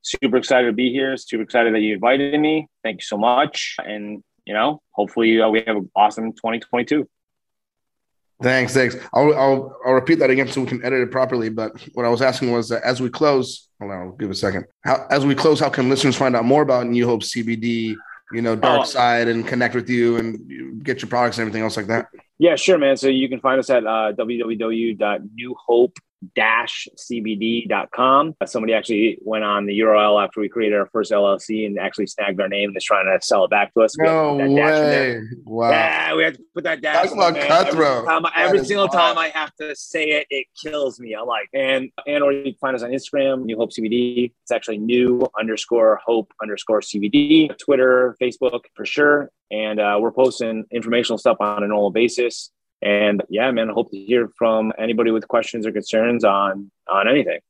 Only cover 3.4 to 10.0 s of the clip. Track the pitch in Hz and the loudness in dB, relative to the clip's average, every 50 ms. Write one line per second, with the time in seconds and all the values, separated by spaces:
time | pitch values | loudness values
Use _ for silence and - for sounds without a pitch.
3.4 | 151 147 - - - - - - - - 107 107 104 104 104 107 _ _ _ _ | 0 0 -4 -10 -10 -8 -10 -12 -10 -10 -10 -10 -10 -12 -14 -16 _ _ _ _
4.4 | _ - 104 107 113 143 156 151 _ _ _ - 107 98 - 117 117 113 113 113 | _ -6 -2 0 0 0 -2 -6 _ _ _ -4 -4 -4 0 2 4 4 6 4
5.4 | 113 113 110 113 110 113 110 104 92 92 _ 98 104 107 - 113 113 113 113 - | 4 4 2 0 0 0 -4 -4 -4 -4 _ 2 2 2 2 -2 -8 -8 -8 -6
6.4 | - 113 113 120 - _ - 120 120 - 147 151 131 _ _ _ _ _ _ _ | -6 -4 -4 -4 -6 _ -4 -4 0 0 0 -2 -2 _ _ _ _ _ _ _
7.4 | _ _ _ _ _ _ _ _ _ _ _ _ _ _ _ _ _ _ _ _ | _ _ _ _ _ _ _ _ _ _ _ _ _ _ _ _ _ _ _ _
8.4 | 123 127 131 131 123 110 - 131 127 117 120 - - - - 123 143 151 147 131 | -2 0 2 2 0 2 2 2 2 2 0 -6 -12 -2 2 4 4 4 4 4
9.4 | 135 139 135 135 135 135 - - - 127 131 131 | 4 2 2 2 -2 -8 -16 -6 0 2 2 2